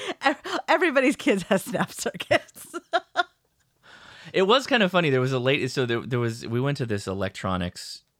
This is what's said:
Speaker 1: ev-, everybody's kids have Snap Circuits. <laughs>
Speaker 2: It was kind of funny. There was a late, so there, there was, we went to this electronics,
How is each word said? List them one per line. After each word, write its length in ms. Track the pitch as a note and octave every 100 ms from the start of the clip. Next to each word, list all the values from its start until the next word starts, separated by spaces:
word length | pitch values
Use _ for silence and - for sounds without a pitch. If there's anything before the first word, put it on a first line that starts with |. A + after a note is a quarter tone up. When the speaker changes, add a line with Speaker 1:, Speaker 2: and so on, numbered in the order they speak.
| - -
Speaker 1:
ev-, 180 | C#4 D4 F#4 F4+ -
everybody's 480 | D#4 E4+ C4+ C4 -
kids 260 | D4 G3+
have 160 | E3+ F#3+
Snap 300 | - F#3 E3+
Circuits. 840 | - - F3 - - - - - E4+ -
<laughs> 140 | F4 - - F4 _ _ _ _ _ _ - - - -
Speaker 2:
It 100 | E3
was 240 | F#3+ B3+ B3+
kind 160 | B3
of 80 | F#3
funny. 200 | F#3 D#3+
There 100 | C3
was 120 | B2+
a 60 | C3
late, 320 | B2+ C#3+ B2+
so 160 | C#3+ B2
there, 140 | A#2
there 180 | G#2 B2
was, 280 | A#2+ A#2 -
we 140 | A#2
went 180 | C#3 C#3+
to 80 | A#2+
this 200 | G2+ G2
electronics, 960 | F#2+ F#2+ - F#2+ F#2 F2+ - - - _